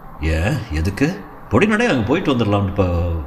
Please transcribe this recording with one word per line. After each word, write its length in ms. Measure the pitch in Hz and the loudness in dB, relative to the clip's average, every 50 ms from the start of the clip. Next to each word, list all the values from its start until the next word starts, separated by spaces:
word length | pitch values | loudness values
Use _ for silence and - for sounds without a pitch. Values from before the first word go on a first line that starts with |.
| - - - - | -18 -18 -12 -6
"ஏன், 380 | 73 78 80 80 82 104 151 135 - - | -2 -2 0 0 0 0 0 -2 -4 -4
எதுக்கு?" 540 | 76 78 80 95 98 - 131 156 185 - - - - - - - - | -4 -2 -2 -2 0 0 0 0 0 -4 -10 -16 -16 -18 -10 0 2
பொடி 120 | 113 175 | 2 4
நடை 220 | 214 220 208 240 240 | 4 2 2 2 2
அங்க 200 | 175 131 107 98 | 2 2 2 0
போயிட்டு 260 | 135 180 190 165 139 | 0 0 2 0 2
வந்துடலாம்னு 340 | 120 113 101 101 101 101 95 | 2 2 2 2 2 2 0
இப்ப 180 | 92 - 98 90 87 85 87 87 82 82 73 | 0 0 0 2 2 0 0 0 -2 -4 -4